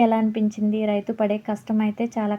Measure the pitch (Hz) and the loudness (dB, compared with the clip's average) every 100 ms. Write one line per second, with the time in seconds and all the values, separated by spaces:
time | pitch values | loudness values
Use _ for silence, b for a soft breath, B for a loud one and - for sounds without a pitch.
0 | 233 220 220 220 214 214 208 214 214 208 | 4 4 2 0 -2 0 0 0 0 0
1 | 208 226 208 208 214 208 - 214 214 208 | -2 -2 0 0 -4 -6 -2 0 0 -2
2 | 233 233 208 | -4 -2 -2